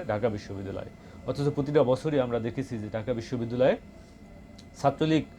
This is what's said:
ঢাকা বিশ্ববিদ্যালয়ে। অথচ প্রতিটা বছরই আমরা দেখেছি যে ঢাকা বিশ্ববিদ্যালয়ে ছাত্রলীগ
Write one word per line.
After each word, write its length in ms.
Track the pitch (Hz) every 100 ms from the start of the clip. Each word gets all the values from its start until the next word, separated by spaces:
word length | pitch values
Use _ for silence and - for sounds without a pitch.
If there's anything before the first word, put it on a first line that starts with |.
| -
ঢাকা 160 | 104 113 104
বিশ্ববিদ্যালয়ে। 540 | - 98 98 98 - - - - -
অথচ 180 | 127 143 147
প্রতিটা 260 | 139 147 127
বছরই 300 | 127 151 143 123
আমরা 120 | 117 113
দেখেছি 280 | 135 131 117
যে 60 | 104 110
ঢাকা 160 | 107 117
বিশ্ববিদ্যালয়ে 540 | 113 123 113 123 135 254 - - - - - - - - - -
ছাত্রলীগ 440 | 139 - 156 156 -